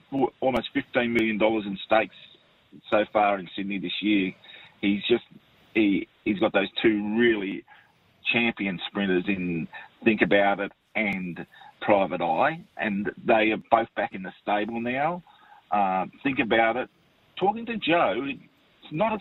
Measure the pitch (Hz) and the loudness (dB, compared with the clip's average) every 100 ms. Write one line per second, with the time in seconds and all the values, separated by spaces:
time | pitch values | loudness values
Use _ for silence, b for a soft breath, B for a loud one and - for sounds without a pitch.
0 | - 135 - - 131 127 - 139 - 131 | -8 -2 -2 0 -2 -2 -2 -6 -2 -2
1 | 120 117 110 104 107 110 101 98 - 110 | 0 2 0 2 2 2 -4 -6 2 2
2 | 104 - - - _ _ _ - - 107 | 2 -6 -20 -20 _ _ _ -18 -2 0
3 | 107 107 104 101 85 - 98 98 87 - | 2 2 2 0 -4 -8 -6 -4 -6 -2
4 | 101 104 92 - B B B B 101 196 | 2 2 0 -4 B B B B 0 0
5 | - 120 - - _ _ _ 110 104 92 | 2 0 -2 -20 _ _ _ 2 2 2
6 | - _ - 98 107 98 98 - 117 104 | -2 _ -4 0 0 0 -2 0 2 2
7 | 104 110 120 110 98 92 - b b _ | 0 2 2 2 -2 -8 -12 b b _
8 | _ _ - 117 117 - 101 87 - 104 | _ _ -4 0 0 -2 -4 -4 -6 -4
9 | 98 90 92 95 90 82 76 B B - | 0 0 0 -4 -2 -4 -6 B B -2
10 | 117 107 98 101 101 98 98 _ _ 101 | 0 2 4 4 4 0 -4 _ _ -4
11 | 107 95 92 82 - B B B - 101 | -4 -4 -6 -10 -14 B B B 2 2
12 | 95 85 87 80 139 165 - - 110 98 | 2 -2 -2 0 0 -2 -12 -6 -4 -4
13 | 104 - - 113 107 104 - 117 113 - | -4 -4 2 2 2 0 2 0 0 -4
14 | 104 101 92 - - 104 104 117 120 131 | -6 -6 -12 -10 -4 -2 -2 -4 -4 -2
15 | 151 180 - B B B - 104 98 92 | -2 -4 -12 B B B -4 0 2 0
16 | 90 - 139 131 117 113 113 117 - _ | -4 -4 -4 -2 2 2 2 0 -6 _
17 | _ _ _ - 190 220 233 226 - 170 | _ _ _ -2 -2 -2 -6 -6 0 2
18 | 123 110 139 151 - _ _ _ - 156 | 2 0 -4 -8 -14 _ _ _ -8 -2
19 | 220 214 | -2 -2